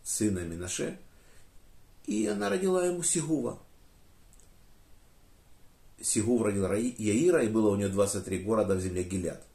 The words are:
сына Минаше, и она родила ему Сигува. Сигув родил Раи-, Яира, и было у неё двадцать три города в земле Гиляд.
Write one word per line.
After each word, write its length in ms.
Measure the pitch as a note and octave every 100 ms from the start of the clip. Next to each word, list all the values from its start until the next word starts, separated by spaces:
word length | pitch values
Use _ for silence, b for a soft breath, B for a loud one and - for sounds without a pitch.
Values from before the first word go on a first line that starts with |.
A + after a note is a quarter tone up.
сына 380 | - - A2 F#2
Минаше, 580 | E2+ E2 F2+ - D3 F#3 - b b b b - - - - - -
и 200 | G#3 G#3+
она 220 | G3+ G3+
родила 360 | F#3+ F#3+ F#3
ему 180 | F3+ F3
Сигува. 600 | D#3+ E3+ D3+ D3+ A#2 - - - - - - - - - - - - - - - - - - - - - - - - -
Сигув 420 | - A2+ G#2+ A#2+
родил 240 | G#2 G2 F#2
Раи-, 300 | G#2 B2 -
Яира, 460 | G#2+ A2 F3 E3
и 40 | A2+
было 200 | A2 G#2+
у 80 | G2+
неё 140 | G2+
двадцать 340 | G2 G2 G2+
три 180 | F#2 F#2
города 320 | F#2+ A2 G2
в 60 | F#2+
земле 240 | F#2 F2+
Гиляд. 400 | F2 F#2 E2+ D2 -